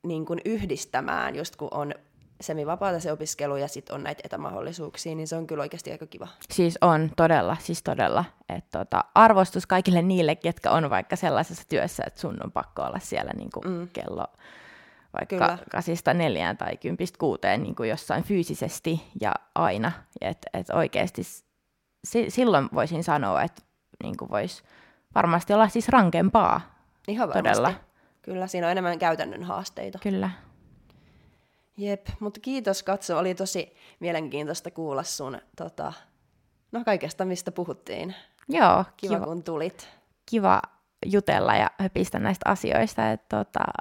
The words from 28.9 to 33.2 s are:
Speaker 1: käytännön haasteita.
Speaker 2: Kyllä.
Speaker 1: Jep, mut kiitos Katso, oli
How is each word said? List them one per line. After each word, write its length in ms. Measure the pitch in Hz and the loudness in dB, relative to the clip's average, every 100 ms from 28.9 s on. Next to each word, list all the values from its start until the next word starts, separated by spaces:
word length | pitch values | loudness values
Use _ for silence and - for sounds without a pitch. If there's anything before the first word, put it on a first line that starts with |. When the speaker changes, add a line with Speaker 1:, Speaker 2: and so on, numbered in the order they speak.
| 165 | 0
Speaker 1:
käytännön 440 | 175 160 - - | 0 0 -4 -6
haasteita. 560 | 180 - 190 - 196 190 | -6 -6 -8 -10 -12 -6
Speaker 2:
Kyllä. 300 | 208 190 190 180 - _ _ - _ _ _ _ _ _ _ _ _ - | -4 -2 -4 -6 -18 _ _ -20 _ _ _ _ _ _ _ _ _ -8
Speaker 1:
Jep, 300 | 302 294 302 - | -4 -4 -6 -8
mut 180 | 311 - | -8 -8
kiitos 420 | - 262 214 196 | -6 -4 -2 -2
Katso, 340 | - 196 - | -2 -4 -2
oli 180 | 165 | 0